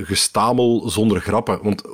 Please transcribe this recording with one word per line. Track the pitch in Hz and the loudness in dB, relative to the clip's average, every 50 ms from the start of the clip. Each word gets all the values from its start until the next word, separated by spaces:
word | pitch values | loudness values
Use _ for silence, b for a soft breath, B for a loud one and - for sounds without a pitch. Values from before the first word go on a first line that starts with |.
| - | -6
gestamel | - 98 - - - - 107 107 120 123 123 120 120 117 107 - 117 | -4 -2 -2 -2 -2 0 0 0 2 2 2 4 4 2 2 0 -2
zonder | - 107 110 110 98 90 | -2 0 2 2 2 2
grappen. | - 104 107 117 - - 95 - - | 0 0 -2 0 0 0 -2 -2 0
Want | 107 95 - - - | -2 -2 -4 -6 -14